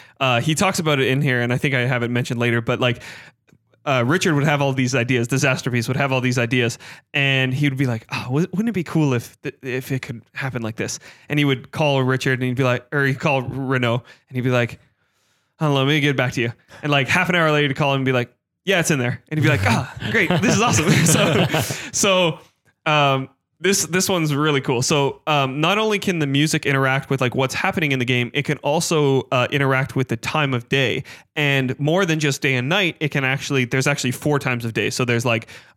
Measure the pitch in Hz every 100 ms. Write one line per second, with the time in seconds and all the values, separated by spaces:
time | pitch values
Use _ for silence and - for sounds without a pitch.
0 | - - 135 120 131 156 190 190 160 143
1 | 123 131 143 123 120 123 - 131 123 123
2 | 120 120 117 120 120 117 113 120 123 120
3 | - - - _ _ - _ _ 151 131
4 | 120 175 180 147 147 147 139 135 123 127
5 | 120 123 113 135 139 131 135 120 113 131
6 | 139 131 127 123 117 127 117 - - -
7 | _ 147 139 135 131 131 147 131 131 113
8 | - - 120 135 180 180 226 190 156 165
9 | 151 120 - - 143 - 117 127 127 135
10 | - 117 - - 135 120 110 110 101 -
11 | - - - 147 143 127 - - 151 135
12 | 127 131 139 127 127 123 131 120 - 147
13 | 139 127 165 135 123 127 131 131 120 120
14 | - - _ 127 127 123 117 - _ _
15 | _ _ _ _ _ - 156 139 135 151
16 | 143 131 123 127 117 - _ - 147 143
17 | 127 180 175 180 156 151 147 131 143 135
18 | 131 127 120 _ _ _ 180 190 160 143
19 | 120 117 - 156 156 143 151 214 127 -
20 | - 226 175 175 233 196 233 - 160 -
21 | - - - 208 180 156 - - - -
22 | 202 185 175 160 - _ _ _ 160 151
23 | 143 135 135 _ _ _ 180 202 160 180
24 | 185 185 156 143 151 139 135 123 131 151
25 | 139 - - 147 135 135 165 208 220 208
26 | - 175 143 139 156 156 - 139 135 135
27 | - 135 127 127 131 - 185 190 151 131
28 | 123 123 123 - 139 147 143 160 - 160
29 | 143 135 - 131 123 139 135 131 135 135
30 | 127 117 - 156 139 123 113 135 123 95
31 | - - _ - 143 139 127 127 147 175
32 | 185 156 147 135 147 131 127 190 180 -
33 | 151 147 131 135 - 139 120 135 139 143
34 | 127 127 151 143 135 120 117 110 104 -
35 | 123 117 120 117 - - -